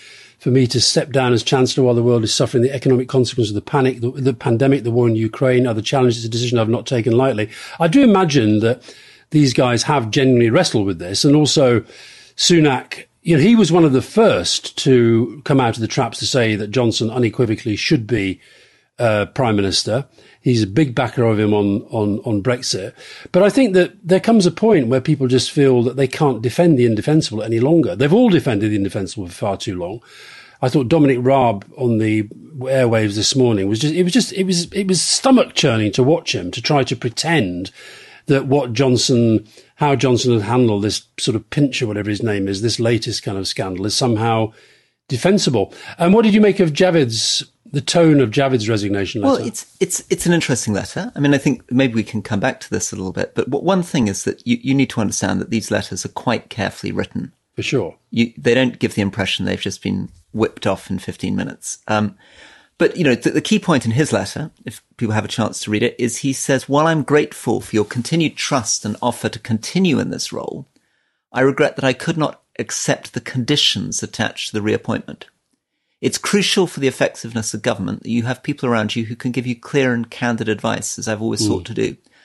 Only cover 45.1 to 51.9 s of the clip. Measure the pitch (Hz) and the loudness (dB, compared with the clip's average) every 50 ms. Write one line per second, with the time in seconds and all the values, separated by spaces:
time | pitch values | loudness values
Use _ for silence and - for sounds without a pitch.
45.1 | 135 113 - 175 208 185 - 175 127 104 92 - - - - - - - 165 175 | -6 -2 2 2 2 2 2 2 0 0 0 -2 -6 -14 -20 -20 -6 0 2 4
46.1 | 202 233 226 220 196 220 214 202 190 202 180 160 143 165 185 185 165 165 139 117 | 4 6 6 6 6 6 6 4 4 4 2 2 2 2 2 4 4 2 2 2
47.1 | 113 107 - - - - - - _ _ _ - - 143 - - - 175 170 160 | 0 -4 -4 -2 -4 -4 -6 -10 _ _ _ -8 -6 -6 -4 0 2 4 6 6
48.1 | 151 143 127 107 107 143 135 135 131 117 107 107 113 101 104 98 101 101 98 87 | 6 6 4 2 2 0 0 2 2 0 0 0 0 0 0 -2 -2 -2 -4 -4
49.1 | - 110 101 - 262 - 107 - - - - - _ _ 190 - - - - - | -4 -2 0 0 0 0 -2 -6 -8 -10 -14 -16 _ _ -4 -4 -4 -6 -4 -4
50.1 | 185 170 - 165 175 165 - - 127 - - 110 104 95 98 - - - 190 247 | -4 -2 0 2 2 2 2 0 -2 -2 -2 -2 -4 -4 -4 -6 -8 -10 -10 -8
51.1 | - - 143 143 143 135 - 151 123 - - _ 123 127 135 127 | -4 -2 2 2 2 2 2 0 -2 -2 -4 _ 0 0 0 2